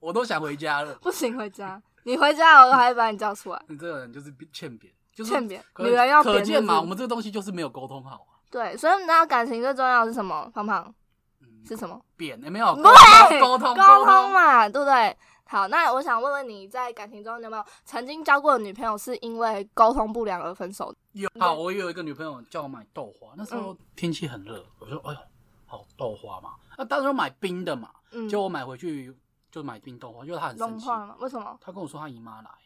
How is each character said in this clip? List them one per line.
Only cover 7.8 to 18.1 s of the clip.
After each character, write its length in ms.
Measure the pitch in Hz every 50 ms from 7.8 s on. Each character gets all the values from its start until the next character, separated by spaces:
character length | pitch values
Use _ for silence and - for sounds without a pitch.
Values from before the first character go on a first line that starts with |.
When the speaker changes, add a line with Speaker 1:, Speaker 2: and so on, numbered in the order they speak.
| 127 127
Speaker 1:
通 160 | 135 139 127
好 240 | 135 131 - _ _
啊。 60 | _ _ _ _
Speaker 2:
对， 240 | - 247 226 185 - 233
所 120 | - 311
以 40 | 370
你 60 | 392 370
知 40 | 330
道 180 | 330 330 330
感 220 | 311 285 247 233 254
情 160 | 233 226 240
最 100 | 269 277
重 140 | 254 262 254
要 140 | 254 240
的 100 | 226 226
是 20 | 233
什 100 | 254 202
么， 280 | 185 160 156 139 - 226
胖 140 | 220 208 214
胖？ 260 | 208 180 - - 220 _ _ _ _ _ _ _ _ _
Speaker 1:
嗯。 60 | _ 123 113 110 110
Speaker 2:
是 120 | - 226 220
什 100 | - -
么？ 120 | - 113 _ _ _ -
Speaker 1:
扁， 200 | 170 147 123 110
没 200 | 131 - 180 208
有， 160 | 233 - -
Speaker 2:
对， 640 | 269 311 415 - - - 440 427 453 427 359 320 285
Speaker 1:
沟 180 | 262 247 254 247
通， 160 | 262 269 240
沟 20 | 381 392
通， 40 | 392
Speaker 2:
沟 180 | 403 403 415
通 260 | 415 381 381 381 392
嘛， 360 | 392 370 349 302 269 240 220 208
对 140 | 202 277
不 40 | 285
对？ 320 | 277 269 247 226 202 - _ _ _ _ _ _
好， 220 | - - 202 196 190
那 220 | 254 330 330 285 240
我 80 | 262
想 200 | 285 - 240 226
问 120 | 240 277 285
问 140 | 277 269 240
你， 200 | 214 202 190 196
在 240 | 220 254 254 247
感 180 | 233 233 208 208
情 140 | 240 208 208
中， 160 | 226 233 240
你 60 | 226
有 40 | 220
没 60 | 220
有 100 | 214 208 _ - _ _
曾 200 | - - 233 240
经 180 | 262